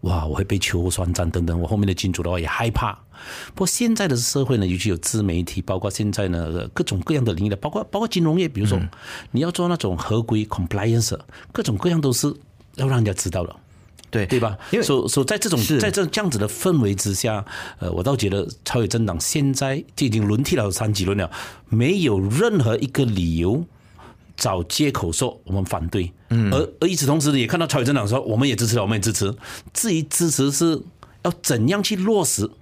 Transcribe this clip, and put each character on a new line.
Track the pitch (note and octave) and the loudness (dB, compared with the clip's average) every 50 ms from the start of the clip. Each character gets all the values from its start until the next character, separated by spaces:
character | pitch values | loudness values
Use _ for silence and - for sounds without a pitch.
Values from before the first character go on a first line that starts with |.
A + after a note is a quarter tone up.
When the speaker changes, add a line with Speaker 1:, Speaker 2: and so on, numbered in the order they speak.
| - | 0
Speaker 1:
哇， | F#2 F2 F2 D#2 | 0 0 0 0
我 | D#2+ D2+ | -2 -2
会 | D#2 G2 | -2 -2
被 | - G2 G2 | 0 0 0
秋 | - - - F2+ E2+ | 0 0 0 0 0
后 | F2+ | 0
算 | F2+ - F#2 F2 F2 | 0 0 0 -2 0
账 | - F2+ E2+ | 0 0 0
等 | E2 F#2 E2+ | 0 0 0
等， | E2+ E2 E2+ | 0 0 0
我 | E2+ | 0
后 | E2 A2 | 0 2
面 | G#2 G2+ | 2 2
的 | G2 F#2 | 2 0
金 | - - G2 F2 | 0 0 -2 -2
主 | - E2+ | -2 -2
的 | E2+ | -2
话 | F2+ F2+ | -2 -2
也 | E2 | -2
害 | D2+ - - A#2 A#2 | -4 -4 -2 -2 -2
怕。” | A2 - - A2 F#2+ - - - - - - - - - - - - | 0 0 -2 -2 -4 -6 -14 -20 -20 -20 -18 -16 -14 -14 -16 -16 -6
不 | - | -2
过 | F#3+ | -2
现 | F3 - - A#3+ A#3 A3+ | -2 0 0 0 0 2
在 | G#3+ G3+ | 2 2
的 | F3+ C3+ | 0 0
社 | A#2+ B2 - - C#3+ C#3 | 0 0 0 0 0 0
会 | A#2 C3+ A2+ | 2 2 2
呢， | G2 | 2
尤 | F#2 F2 | 2 0
其 | F#2 - A2 | 0 0 0
有 | F#2 D#2+ | -2 0
自 | - - - A2 G#2 | -2 -2 -2 0 0
媒 | G2 E2 F2 F2 | 2 2 0 -2
体， | E2 - G2 F#2+ | -2 -4 -8 -4
包 | - F#2+ F#2 | -4 -4 -2
括 | - G2+ | -2 -4
现 | F#2+ - G#2+ G#2 G2 | -4 -2 -2 -2 0
在 | - G#2 F#2 | -2 -2 -2
呢， | F2+ E2+ E2+ D#2+ D#2+ | -2 -2 -2 -4 -4
呃， | F2 - - | -4 -6 -6
各 | - - F#3 | -4 -4 -4
种 | - - G2 | -2 -2 -4
各 | E2+ - D#3+ | -2 0 0
样 | D3 B2 | 2 2
的 | A#2 F#2+ | 0 0
领 | D#2+ G2+ | 0 0
域 | G#2 | -2
的， | G2+ | -2
包 | G2 - D3 | -2 -4 -6
括， | D#3 G#3 A3 | -4 -4 -6
包 | - - G3 | -4 -4 -4
括 | A3+ | -4
金 | A3+ - F#3+ E3+ | -2 0 2 2
融 | D#3+ D#3 F3 | 2 2 2
业， | F#3 | 0
比 | D#3+ C#3 G2+ | 0 -2 0
如 | G2+ | 0
说， | G#2 G2 F#2 | 2 2 0
Speaker 2:
嗯。 | F2 E2+ - - - - - - - - - | -2 -4 -8 -12 -18 -16 -16 -16 -16 -4 -2
Speaker 1:
你 | A#2 | 0
要 | D3 E3+ | 0 0
做 | E3+ - F3 F3 | 0 0 0 0
那 | F3 | 0
种 | E3+ - G#2 F2+ | 0 0 -2 -2
合 | D#2+ - - A2 A2+ A#2 | -2 -2 0 0 0 2
规 | A2 A#2 G#2+ G#2+ | 2 0 0 0
compliance， | G#2 - - F#2 E2 - G2+ G2 A2+ A#2 A#2 A2+ - - - - - - - - - | -2 -2 -4 -2 -2 -2 -2 0 2 2 2 2 0 -2 -6 -10 -14 -20 -20 -20 -10
各 | - - A#3 | -6 -4 -2
种 | - A2 | -2 -2
各 | G2 - F3+ | 0 0 0
样 | F3 E3 | 0 2
都 | D3 C#3 B2 | 2 2 0
是 | - - D3 C#3+ - - - _ - - - _ | 2 0 -2 -2 -4 -12 -20 _ -20 -20 -20 _
要 | - C3+ | -2 0
让 | C3+ C3 B2 | 2 2 4
人 | A2+ | 2
家 | G#2 F#2+ | 2 2
知 | - - F#2 | 0 -4 -4
道 | E2 F#2+ F2 | -2 -2 -4
的。 | - - - - _ - - - - - - - - | -4 -8 -14 -20 _ -20 -20 -20 -20 -20 -20 -20 -4
Speaker 2:
对， | - A2+ G2+ | -2 -2 0
Speaker 1:
对 | F2 - B2+ | 2 2 2
吧？ | A2+ A2 G2+ G2 - - | 2 0 -2 -4 -6 -2
Speaker 2:
因 | - A3 | -2 0
为 | G#3+ | 2
Speaker 1:
So，so | - C#3+ C3 - - - - C3 | 2 2 2 2 2 2 0 2
在 | B2+ G#3+ | 2 0
这 | - - A3+ | -2 0 0
种， | E3+ C3 | 0 0
Speaker 2:
是。 | G#2+ - D#3 C#3 | 2 2 2 2
Speaker 1:
在 | G#2 G#3+ | 2 2
这， | F3+ G3 G3 | 2 2 0
这 | D#3 - - G#3+ | 0 0 0 -2
样 | F#3 | 0
子 | C#3 G#2+ | 0 0
的 | G2+ | -2
氛 | G#2 - - - F#3 F3+ D#3 | -2 -4 -2 0 2 4 4
围 | A#2+ G2+ G2 | 4 2 2
之 | F#2+ - G2+ G2 | 0 0 -2 -2
下， | F#2 - A#2 A2 G#2 F#2+ - - - - - - - | 0 0 -2 -2 -2 -6 -8 -12 -14 -12 -14 -12 -8
呃， | - F2 | -6 -4
我 | F2 E2+ F2+ | -2 -2 0
倒 | B2 C#3+ | 0 0
觉 | A#2+ A2 G2+ | 2 0 0
得 | F2+ G2+ F2+ - - - - | 0 0 -2 -4 -8 -12 -10
朝 | - - B2+ | -4 -2 0
野 | A2+ | 0
政 | F#2+ - A#2 A2+ | 0 0 0 0
党 | G2+ F2 E2+ | 0 -2 -2
现 | - - - D#3+ C#3+ C#3 C3+ | -4 -2 0 0 2 2 2
在 | C3 C#3+ C3+ C3+ C#3+ - - - | 0 0 -2 -2 -4 -6 -10 -4
就 | - D#3 | -2 0
已 | C3 | 2
经 | G#2+ A2+ G#2+ | 2 2 2
轮 | G2+ G#2 A2 C#3+ | 2 2 2 2
替 | - F#3 | 2 0
了 | D3 A2 G2+ | 0 0 0
三 | F2+ - A#2 A2 G#2+ | 0 0 0 0 0
几 | F#2+ F#2+ | 0 0
轮 | F2+ G2+ G2+ | 0 0 0
了， | F#2 D#2+ - - - - - - - - | 0 -4 -6 -10 -12 -12 -14 -18 -6 0
没 | - G#2+ A#2 C#3 F#3+ G#3 | 2 2 4 4 4 4
有 | F3 C#3 G#2 F#2+ | 2 2 2 2
任 | F#2+ G2 G#2+ C#3 G#3 A#3+ A3 F#3 B2+ | 2 2 2 2 2 2 4 4 2
何 | A2 A2 A2+ | 2 2 0
一 | A#2 | -2
个 | B2+ - - C#3 | -2 0 0 0
理 | B2 G#2+ F#2+ F2 E2+ E2 E2 | 2 2 2 2 2 2 2
由 | E2+ F2+ G#2+ C#3+ E3+ - - - _ - - - - - - - - - - | 2 2 2 0 -2 -6 -10 -20 _ -20 -20 -20 -20 -20 -20 -20 -20 -20 -8
找 | - - A#2 G2 F2+ F2 | -4 -2 0 0 0 -2
借 | E2 - - D3 D3 C3 | -4 0 0 0 0 0
口 | - - F2 | 0 -2 -2
说 | E2 - C#3 B2 - - - | -2 0 -2 -2 -2 -8 -8
我 | - F#2+ | -4 -2
们 | G2 F#2+ | -2 -2
反 | F#2 - F#2 E2 E2+ | -2 -2 -4 -4 -2
对。 | - G#2+ F2+ F2 - - - - | -2 -2 -2 -2 -6 -14 -6 0
Speaker 2:
嗯。 | A#2 A#2 A2+ G#2 G2 | 2 2 4 4 2
Speaker 1:
而， | C3+ - - - - | 2 0 -2 -2 0
而 | - | 0
与 | F3 - | 0 2
此 | D3+ D3 | 2 2
同 | C3 C#3+ D#3+ | 2 2 2
时 | C#3 D3+ C#3+ | 2 2 2
呢， | C3+ | 2
也 | A#2+ | 2
看 | A2 - F3 | 2 0 0
到 | E3 | 0
朝 | D#3 - D3+ | 0 0 0
野 | A#2+ | 2
政 | A#2+ C#3+ | 2 2
党 | C#3 G#2+ | 2 2
说 | G2+ A2 C3 - | 0 0 0 0
，“我 | - G#2+ | 0 0
们 | G#2+ C3+ C#3+ | 2 2 2
也 | A#2+ | 2
支 | G#2+ A#2+ | 2 0
持 | A2 A2 | 0 2
了， | A#2 G2+ | 2 2
我 | |
们 | G2 A2+ | 2 0
也 | G#2+ | 0
支 | F#2+ A2 G#2+ | 0 0 0
持。” | - G2 G2 A2 - - - - - - - _ | 0 0 -2 -2 -4 -10 -16 -16 -16 -16 -10 _
至 | - - A3+ F#3 | -4 0 0 0
于 | D#3+ D#3 | 0 0
支 | D3 - - F3 E3+ | 0 0 0 2 2
持 | C#3+ - C3+ C#3+ C#3 | 2 2 2 2 2
是 | - E3+ E3 D#3+ C#3 - - - - - - - - - | 2 2 2 2 0 -4 -10 -20 -20 -20 -20 -20 -6 -4
要 | F3 F3 - - | -4 -4 -2 -2
怎 | - D3 A2+ G#2+ C3 | -2 0 2 2 2
样 | F#3 G#3 G3 | 2 2 0
去 | - A3 | -2 -2
落 | F#3 F#3 G#3 A3+ G#3 F3 | 0 2 2 2 2 2
实 | C3 - - G2 - - - | 0 0 -2 -2 -4 -4 -10